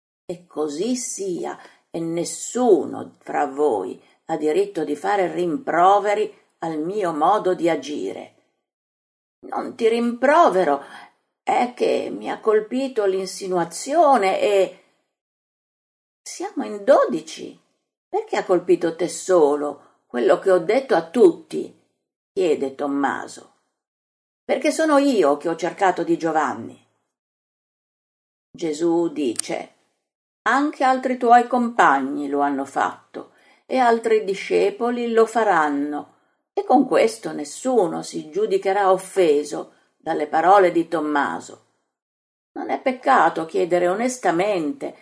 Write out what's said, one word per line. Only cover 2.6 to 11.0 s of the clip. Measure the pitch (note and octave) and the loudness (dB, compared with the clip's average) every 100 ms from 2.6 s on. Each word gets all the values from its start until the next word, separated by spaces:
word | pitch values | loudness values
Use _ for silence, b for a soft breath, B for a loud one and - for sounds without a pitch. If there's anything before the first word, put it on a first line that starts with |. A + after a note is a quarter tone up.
| B3 E3 - A2 - _ | 4 4 2 -8 -14 _
fra | - D3 C#3 | -6 -4 -2
voi | C3+ D3 G#2+ F#2 - b b - | 0 0 0 -4 -10 b b -8
ha | D#3+ | -4
diritto | D3+ E3 G3+ F3 | 0 0 -2 -4
di | D3 C#3+ | -6 -4
fare | F#3+ G3+ F3 | -2 0 -2
rimproveri | D#3+ F3 C#3+ - D#3+ F#3 G3+ G3+ G#3 G#3 B B - | -2 -4 -4 -2 2 4 4 2 -2 -4 B B -10
al | E3 D#3 | -8 -6
mio | D#3+ G#3 F3 | -6 -4 -4
modo | D3+ D#3+ G#3 F3+ | 0 2 2 0
di | F3+ E3 | 0 0
agire. | D#3 C3 D3 F#2+ - - _ _ _ _ _ _ _ _ _ _ _ - | -2 -4 -8 -8 -10 -16 _ _ _ _ _ _ _ _ _ _ _ -12
Non | - - - | -10 -8 -2
ti | A3+ | 0
rimprovero, | A#3 A#3+ A#3 C4 D#4+ D4+ F#3 D#3 - B B | 0 -2 0 4 6 4 4 0 0 B B